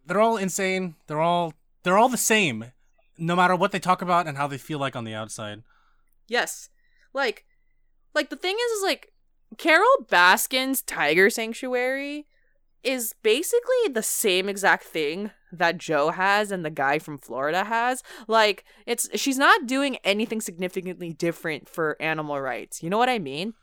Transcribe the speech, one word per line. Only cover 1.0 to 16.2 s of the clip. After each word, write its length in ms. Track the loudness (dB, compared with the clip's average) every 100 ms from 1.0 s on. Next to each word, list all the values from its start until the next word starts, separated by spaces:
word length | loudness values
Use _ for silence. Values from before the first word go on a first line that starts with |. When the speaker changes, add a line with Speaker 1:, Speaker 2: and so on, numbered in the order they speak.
| -8
Speaker 1:
They're 140 | -2
all, 320 | 0 2 -2 -8 _ _
they're 160 | 2 6
all 120 | 6
the 60 | 4
same, 480 | 2 2 2 -2 -10 _ _ _ _ -6
no 160 | 0
matter 220 | 4 4 4
what 160 | 2
they 60 | 0
talk 220 | 0 0
about 260 | 2 0 0
and 80 | -4
how 100 | -4
they 120 | -6
feel 200 | -8 -4
like 160 | -4
on 100 | -6
the 100 | -8
outside. 480 | -8 -10 -10 -10 -12 -18 _ _ _ _ _ -6
Speaker 2:
Yes. 400 | -4 -4 -8 -18 _ _ _ _
Like, 320 | -4 -4 -4 _ _ _ _ _ _ _
like, 140 | -4 -4
the 60 | -6
thing 180 | -6 -4
is, 160 | -4 -2
is, 40 |
like, 280 | -2 -4 -8 _ _ _ _ -4
Carol 480 | 2 4 6 2 4
Baskin's 760 | 6 6 6 2 -2 -2 -4
Tiger 480 | -4 -2 2 6 4
Sanctuary 960 | 2 -6 -6 -4 -2 -2 -4 -6 -10 -14 _ _ _ _ _
is 320 | -4 -2 -6 -2
basically 680 | 2 2 2 0 2 0 0
the 100 | -2
same 460 | -4 0 2 2 0
exact 340 | 0 2 2
thing 460 | -2 -4 -4 -4 -8 _ -14
that 260 | -2 -2 -2
Joe 320 | -2 0 0
has 400 | 0